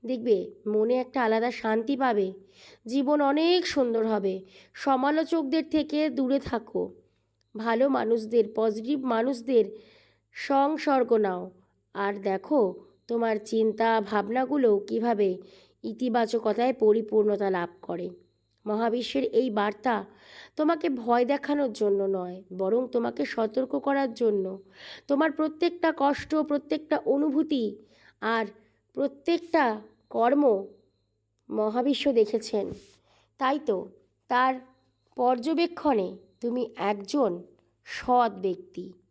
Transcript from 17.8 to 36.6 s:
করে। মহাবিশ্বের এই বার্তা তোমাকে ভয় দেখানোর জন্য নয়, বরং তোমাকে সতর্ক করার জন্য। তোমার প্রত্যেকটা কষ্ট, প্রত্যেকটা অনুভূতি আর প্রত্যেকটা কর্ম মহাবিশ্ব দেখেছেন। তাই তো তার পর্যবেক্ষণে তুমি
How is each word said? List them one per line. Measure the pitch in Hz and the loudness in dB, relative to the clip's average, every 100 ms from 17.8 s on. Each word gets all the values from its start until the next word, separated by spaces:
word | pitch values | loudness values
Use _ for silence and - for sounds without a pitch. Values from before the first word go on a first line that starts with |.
করে। | - 175 180 180 _ _ _ _ - | -10 -8 -8 -12 _ _ _ _ -6
মহাবিশ্বের | 214 233 233 220 269 254 | -2 0 -2 -2 -2 0
এই | 226 254 | 2 0
বার্তা | 214 208 208 262 220 190 - - - - | 0 -2 -2 -2 -2 -4 -18 -20 -20 -20
তোমাকে | - 311 330 320 | -2 0 2 0
ভয় | 262 226 240 | -4 2 2
দেখানোর | 247 277 277 294 277 | 4 0 0 0 0
জন্য | 208 208 202 196 | 0 0 2 0
নয়, | 196 180 185 196 185 | -2 -4 -10 -14 -4
বরং | 190 226 254 | 0 0 0
তোমাকে | 254 240 240 277 | -2 -2 -4 -6
সতর্ক | - 220 226 262 277 | -2 -2 -2 -2 -2
করার | 269 277 269 | -2 0 -2
জন্য। | - 233 208 185 196 - - - - - | 0 0 0 -2 -8 -16 -20 -20 -20 -2
তোমার | 285 311 | 2 2
প্রত্যেকটা | 302 311 311 349 349 330 320 | 0 -4 0 -2 0 -2 2
কষ্ট, | 277 285 - 311 | 0 0 -2 -2
প্রত্যেকটা | 302 294 - 311 311 302 - | 0 -2 -2 -6 -2 -4 0
অনুভূতি | 277 302 285 311 277 214 202 - _ _ _ | 0 2 0 0 0 -2 -6 -20 _ _ _
আর | 220 226 214 - _ _ _ - | -4 -2 -4 -8 _ _ _ -4
প্রত্যেকটা | 269 277 - 339 339 330 262 214 208 _ _ | -4 -4 -2 -2 0 2 2 0 -10 _ _
কর্ম | 233 233 277 285 202 196 - _ _ _ _ _ _ _ | 0 2 4 4 2 -2 -16 _ _ _ _ _ _ _
মহাবিশ্ব | 214 214 226 254 262 - | -2 -2 0 0 0 2
দেখেছেন। | 233 214 226 214 214 190 185 - _ _ _ _ _ | 2 2 0 -2 -4 -4 -10 -18 _ _ _ _ _
তাই | 269 285 | -2 -2
তো | 302 190 185 - _ _ _ | -2 -4 -4 -18 _ _ _
তার | 247 262 262 247 _ _ _ _ - | 2 2 0 -8 _ _ _ _ -2
পর্যবেক্ষণে | 247 254 240 320 339 339 302 240 185 190 - _ | 0 2 0 0 0 0 0 0 0 -8 -20 _
তুমি | 240 247 | -4 -2